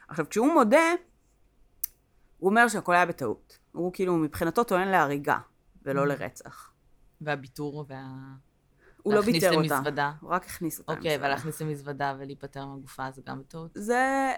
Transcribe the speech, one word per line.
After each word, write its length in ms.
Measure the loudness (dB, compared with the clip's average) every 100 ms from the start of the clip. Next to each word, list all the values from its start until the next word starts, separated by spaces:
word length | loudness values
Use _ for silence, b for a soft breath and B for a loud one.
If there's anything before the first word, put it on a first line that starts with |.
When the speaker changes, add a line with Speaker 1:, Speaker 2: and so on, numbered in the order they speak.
| -8
Speaker 1:
עכשיו, 180 | -6 -2
כשהוא 240 | 2 4
מודה, 400 | 6 6 6 6 2 -4 _ _ _ _ _ _ _ -18 _ _ _ _ _
הוא 120 | 2
אומר 180 | 6 4
שהכל 260 | 4 2
היה 120 | 4 4
בטעות. 540 | 0 -4 -4 _ -20 _
הוא 220 | -6 -4
כאילו, 220 | -2 0 2
מבחינתו 460 | 0 -2 0 0
טוען 240 | 2 2 4
להריגה, 500 | 4 4 2 0 -2 -2 _ _ _ -4
ולא 200 | 0 0
Speaker 2:
מהמם. 20 | -2
Speaker 1:
לרצח. 500 | -6 -12 -20 -20 -20 _ _ _ _ -12
Speaker 2:
והביטור 640 | -8 -8 -8 -10 -10 -10 -12
וה-, 60 | -14 -14 -16 -16 -20 _ _ _ b b b
Speaker 1:
הוא 100 | 0
לא 60 | 2
Speaker 2:
להכניס 160 | 4 4
Speaker 1:
ביטר 120 | 4 4
אותה. 200 | 2 0
Speaker 2:
למזוודה. 360 | 0 -2 -4 -4
Speaker 1:
הוא 100 | -4
רק 140 | -4 -4
הכניס 340 | -8 -8 -8
אותה 120 | -8
Speaker 2:
אוקיי, 120 | -6 -2
Speaker 1:
למזוודה. 140 | -2 0
Speaker 2:
אבל 100 | -2
להכניס 260 | -4 -6
למזוודה 540 | -6 -8 -8 -6 -4 -6
ולהיפטר 460 | -10 -14 -14 -12 -14
מהגופה 460 | -14 -16 -12 -12
זה 100 | -12 -14
גם 140 | -14
בטעות? 300 | -14 -14 -14
Speaker 1:
זה... 580 | -8 -2 0 2 0 -2